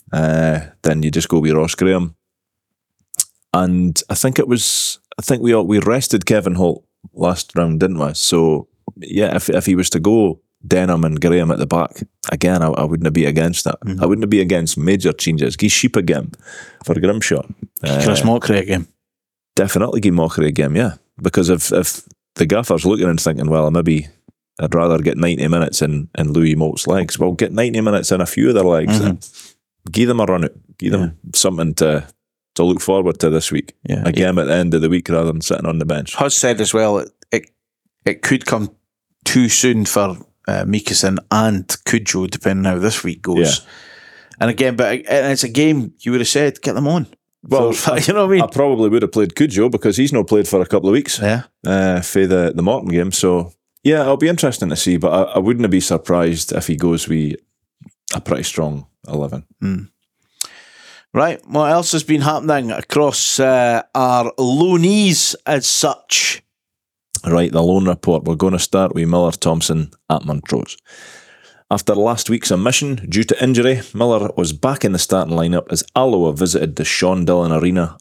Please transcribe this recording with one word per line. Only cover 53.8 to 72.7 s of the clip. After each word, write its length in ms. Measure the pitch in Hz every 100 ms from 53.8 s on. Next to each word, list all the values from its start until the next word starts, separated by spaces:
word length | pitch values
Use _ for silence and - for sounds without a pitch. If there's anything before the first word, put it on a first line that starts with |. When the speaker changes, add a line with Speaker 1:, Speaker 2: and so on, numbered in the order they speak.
Speaker 1:
yeah, 180 | 139 156
it'll 160 | 135 135
be 100 | 156
interesting 400 | 170 143 - 92
to 60 | 76
see, 220 | - 87
but 140 | 82
I, 220 | 87 95
I 60 | 92
wouldn't 300 | 95 120 113
be 80 | 92
surprised 680 | - 85 - 87 85 82 -
if 160 | - -
he 80 | 76
goes 320 | 85 85 -
with 280 | 80 76 69 _ _ _ _ - _ - -
a 60 |
pretty 220 | - -
strong 440 | 78 - 78 71 71 _ -
eleven. 380 | 76 71 69 - _
Speaker 2:
Hmm. 220 | 98 92 101 _ _ _ _ - - - - - - - _
Right, 280 | - 160 156 -
what 240 | 147 151
else 200 | 170 165
has 100 | 160
been 180 | 147 151
happening 480 | 139 151 156 143 120
across, 680 | - - 147 147 - - -
uh, 420 | 131 127 120 117 - 135
our 360 | 127 123 120 -
loanees 1000 | 127 135 180 180 175 208 202 151 - - -
as 200 | 143 -
such? 760 | - 151 - - - - - _ _ _ _ _ _ _ - 85
Speaker 1:
Right, 260 | 85 85
the 120 | 82
loan 220 | 85 95 92
report. 380 | 87 - 80 82
We're 100 | 80
gonna 240 | 92 92
start 340 | - 95 95
with 140 | - 82
Miller 220 | 87 85
Thompson 600 | - - 82 - 80 73 - -
at 140 | 78 -
Montrose. 520 | 73 - - - - _ - - - - - - _ -
After 240 | 101 - 101
last 340 | 107 117 -
week's 220 | 117 -
omission 440 | 92 110